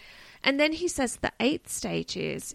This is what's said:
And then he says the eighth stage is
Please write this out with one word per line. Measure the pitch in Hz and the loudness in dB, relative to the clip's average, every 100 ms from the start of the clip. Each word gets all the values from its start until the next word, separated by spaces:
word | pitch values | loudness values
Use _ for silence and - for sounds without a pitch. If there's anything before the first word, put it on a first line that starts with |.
| - - - - | -20 -20 -20 -2
And | - 277 | 2 4
then | 302 | 4
he | 320 349 | 2 -2
says | - 247 - | 0 -2 0
the | - - | -4 0
eighth | 226 - - | 0 0 -4
stage | - 175 170 - - | -6 -4 -2 -2 -4
is | 160 143 - | -4 -4 -8